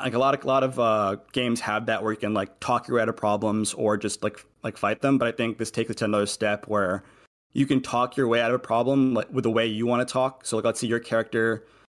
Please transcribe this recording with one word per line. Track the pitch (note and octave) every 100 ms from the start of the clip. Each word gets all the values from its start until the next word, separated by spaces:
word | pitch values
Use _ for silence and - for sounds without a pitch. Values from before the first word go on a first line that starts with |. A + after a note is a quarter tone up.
like, | C3
a | A#2
lot | C3+ C#3
of, |
a | C3
lot | C3
of, | C3 B2
uh, | A2+ G#2+ G2+ G2+ -
games | C3 B2 A#2
have | - G#2+ A2+
that | A2
where | G#2+
you | G#2+
can, | G#2 G#2+
like, | G2+ -
talk | - A#2+ -
your | A#2
way |
out | A2
of | A2
problems | G#2+ G#2 G#2+ G#2+ G#2+
or | - G#2+ G#2
just, | G#2 -
like, | G#2+ - - _
like, | A#2+ -
fight | G2+ A2
them. | C#3 C3+
But | A#2+
I |
think | A2+ A2+ G#2+
this | A2+
takes | - A2+
it | A2
to | A2
another | G#2 G2+
step | - G#2+ G#2 -
where | G#2 F#2+ G2 - - _ _ _
you | B2 C#3
can | C3+
talk | - A#2+ B2 -
your | B2
way | A#2
out | A#2
of | B2
a |
problem, | - A2+ A#2+ C#3 C3 A#2
like, | -
with | B2+
the | A#2
way | A2+ A2+
you | G#2+ A#2
wanna | A#2+ B2
talk. | B2+ C3 - -
So, | A2
like, | A2+
let's | -
say | B2
your | A#2
character, | A#2+ A2+ A2 A#2 A2+ A2+ - _ _